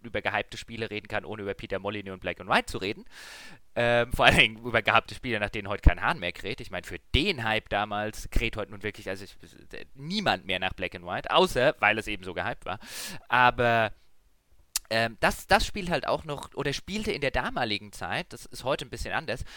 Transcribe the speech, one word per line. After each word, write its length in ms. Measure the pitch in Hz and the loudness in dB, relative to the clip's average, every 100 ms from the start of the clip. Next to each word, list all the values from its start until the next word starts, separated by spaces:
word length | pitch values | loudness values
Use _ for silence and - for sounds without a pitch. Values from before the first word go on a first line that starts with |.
über 200 | 117 107 | -8 -4
gehypte 340 | 101 104 - - | -2 -2 -4 -10
Spiele 320 | - 110 110 | -10 -8 -6
reden 180 | 104 - | -6 -4
kann, 180 | 104 82 | -6 -6
ohne 160 | 110 | -8
über 100 | 98 | -6
Peter 260 | 95 113 95 | -6 -4 -4
Molyneux 360 | 98 107 98 | -4 -6 -8
und 60 | 95 | -6
Black 200 | 107 - | -6 -6
and 80 | 92 | 0
White 180 | 165 - | 0 0
zu 60 | - | -4
reden. 260 | 95 143 - - - - - - - | -4 -4 -10 -16 -18 -16 -16 -18 -10
Ähm, 400 | - 120 120 120 | 0 4 4 2
vor 100 | - | 6
allen 140 | 127 165 | 6 8
Dingen 260 | 113 110 | 6 4
über 160 | 120 113 | 0 0
gehypte 340 | 107 113 - | 4 4 2
Spiele, 260 | 104 127 110 | -10 -4 -2
nach 100 | 104 | -2
denen 180 | 110 98 | -4 -6
heute 140 | 101 - | 4 4
kein 140 | 87 | 4
Hahn 180 | 113 87 | 0 0
mehr 140 | 87 | -4
kräht. 300 | - 95 123 | -6 -8 -8
Ich 80 | 101 | -8
meine, 160 | 92 - | -8 -8
für 120 | 90 - | -12 0
den 300 | 131 196 127 | 2 2 0
Hype 240 | 113 110 - | 0 -2 0
damals 640 | 104 107 104 107 - - | -2 -2 -2 -4 -6 0
kräht 260 | - 117 107 | 2 2 -4
heute 140 | 101 | -8
nun 120 | 101 | -6
wirklich, 280 | 104 - 98 | -8 -6 -8
also 140 | 98 98 | -8 -8
ich, 100 | - 87 - - - - | -16 -20 -20 -16 -16 -16
niemand 520 | 135 147 214 160 92 90 | -12 -6 0 2 2 2
mehr 120 | 92 | 0
nach 140 | 92 | 0
Black 220 | - 90 | -2 -6
and 100 | 92 | -6
White, 260 | 87 107 - | -6 -6 4
außer, 460 | 151 185 123 139 - | 6 6 6 4 6
weil 180 | 104 110 | 4 4
es 80 | 107 | 0
eben 180 | 101 | -6
so 80 | 92 | -6
gehypt 320 | 87 101 127 | -4 -4 -6
war. 140 | - 95 - - - - - | -8 -10 -10 -12 -10 -10 0
Aber 640 | 123 123 120 120 117 110 - - - _ _ _ - _ - - | 6 6 6 4 4 2 -2 -20 -20 _ _ _ -20 _ -8 -2
ähm, 220 | 113 117 113 | 0 0 2
das, 260 | 156 - - | 0 0 4
das 180 | 202 | 4
spielt 240 | - 208 175 | 4 -2 -2
halt 180 | 156 - | -2 0
auch 180 | 151 | -2
noch, 260 | 160 139 - | -2 -8 -8
oder 200 | - 143 | -4 -4
spielte 380 | 135 - 208 214 | -4 -4 -4 -2
in 100 | 143 | 0
der 80 | 139 | 0
damaligen 600 | 127 202 254 117 104 104 | 0 -2 0 0 -2 -6
Zeit, 380 | - 87 117 - | -10 -4 -4 -6
das 100 | - | -12
ist 180 | - 90 | -14 -8
heute 220 | 117 147 | -2 -2
ein 60 | 139 | -4
bisschen 240 | 117 107 | -6 -2
anders, 280 | 104 156 120 - | -2 -2 -4 -6